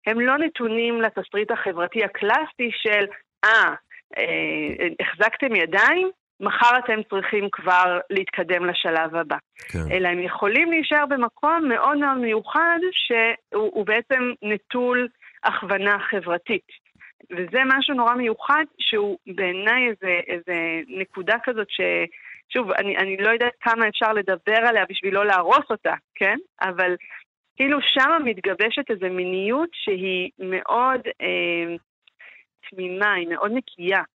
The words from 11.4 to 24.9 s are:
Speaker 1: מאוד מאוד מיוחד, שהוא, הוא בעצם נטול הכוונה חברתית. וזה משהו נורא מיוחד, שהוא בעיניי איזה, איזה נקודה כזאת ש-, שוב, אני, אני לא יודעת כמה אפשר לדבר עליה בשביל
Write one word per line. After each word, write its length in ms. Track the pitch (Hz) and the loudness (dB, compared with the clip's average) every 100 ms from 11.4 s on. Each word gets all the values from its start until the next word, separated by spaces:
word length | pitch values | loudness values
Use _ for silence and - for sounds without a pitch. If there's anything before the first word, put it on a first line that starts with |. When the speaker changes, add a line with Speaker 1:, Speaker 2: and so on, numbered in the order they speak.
| 294 330 302 | 0 2 0
Speaker 1:
מאוד 280 | 226 254 294 | 0 0 0
מאוד 200 | 285 262 | 0 0
מיוחד, 600 | 233 220 - 302 339 339 359 | 0 -2 0 0 2 2 0
שהוא, 800 | - - 233 226 226 _ 208 214 | -2 0 2 2 0 _ -2 -2
הוא 120 | 214 202 | -2 0
בעצם 460 | 220 240 262 247 240 | 0 0 0 0 -4
נטול 640 | 208 208 _ 247 247 247 247 _ - - | -4 -4 _ -2 0 0 -2 _ -20 -4
הכוונה 540 | - - 190 196 202 202 - | -2 -2 -2 0 2 0 0
חברתית. 580 | 202 175 175 - 202 _ - _ _ - _ - | -4 -2 -4 -2 -6 _ -20 _ _ -20 _ -12
וזה 280 | 175 175 233 262 | -8 -2 0 2
משהו 280 | 269 269 | 2 2
נורא 200 | 262 233 247 | 2 2 2
מיוחד, 480 | 240 220 - 294 - _ | 0 -2 2 2 0 _
שהוא 380 | - 220 208 190 - | -2 0 0 -4 -8
בעיניי 640 | 180 185 185 208 247 247 | -4 -2 -2 0 2 2
איזה, 300 | 208 185 175 - | -2 -2 -2 -2
איזה 280 | 175 170 170 165 160 135 | -8 -4 -4 -2 -4 -8
נקודה 480 | 185 190 - 185 226 | -8 -8 -6 -2 0
כזאת 240 | 240 220 202 | 0 -4 -6
ש-, 120 | - 180 175 170 - - - _ | -2 -2 0 -4 -8 -20 -20 _
שוב, 180 | 247 208 | -4 0
אני, 260 | 185 196 - | 0 0 -2
אני 200 | 190 190 | -2 0
לא 120 | 208 | 2
יודעת 220 | 226 240 - | 2 0 0
כמה 260 | 233 226 214 | 0 2 2
אפשר 260 | - 220 | 2 0
לדבר 440 | 214 196 180 - 220 233 | 0 0 -2 2 4 4
עליה 180 | 220 | 2
בשביל 240 | 185 | 0